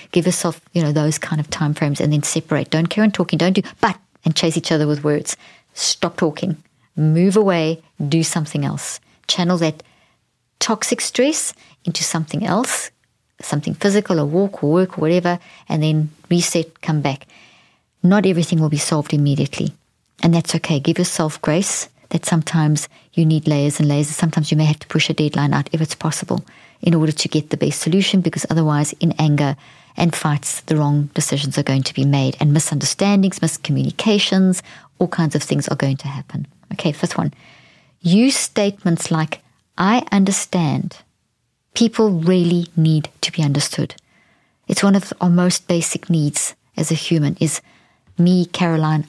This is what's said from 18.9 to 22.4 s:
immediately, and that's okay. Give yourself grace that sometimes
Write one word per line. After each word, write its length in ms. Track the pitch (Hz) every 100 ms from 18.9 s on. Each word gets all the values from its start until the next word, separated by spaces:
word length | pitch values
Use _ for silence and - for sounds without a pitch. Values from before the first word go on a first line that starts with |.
| 156 147
immediately, 580 | 147 143 143 143 - - - _ _ _ -
and 120 | 175
that's 200 | 170 - 165
okay. 240 | - 147
Give 180 | 143 165
yourself 420 | 180 - 156 -
grace 480 | - 160 202 - - _ -
that 160 | 165 -
sometimes 600 | 165